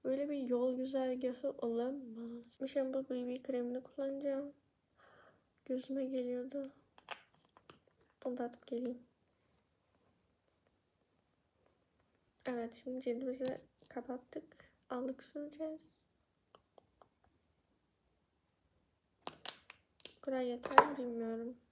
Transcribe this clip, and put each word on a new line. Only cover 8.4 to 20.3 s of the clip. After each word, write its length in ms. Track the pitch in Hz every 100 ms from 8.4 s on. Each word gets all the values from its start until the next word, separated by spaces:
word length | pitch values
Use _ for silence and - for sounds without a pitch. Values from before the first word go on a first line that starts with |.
atıp 240 | 240 240 -
geleyim. 360 | 233 247 240 - _ _ _ _ _ _ _ _ _ _ _ _ _ _ _ _ _ _ _ _ _ _ _ _ _ _ _ _ _ _ _ _ _ -
Evet, 320 | 240 233 -
şimdi 180 | - 254
cildimizi 560 | 254 233 262 262 254 - - _ -
kapattık. 540 | 262 247 254 - 311 - - - _ _
Allık 340 | 254 262 269
süreceğiz. 680 | - 294 294 294 311 320 - _ _ _ _ _ _ - _ - _ _ - _ _ _ _ _ _ _ _ _ _ _ _ _ _ _ _ _ _ _ _ _ - - - - - - _ _ - -
Bu 40 |
kadar 200 | -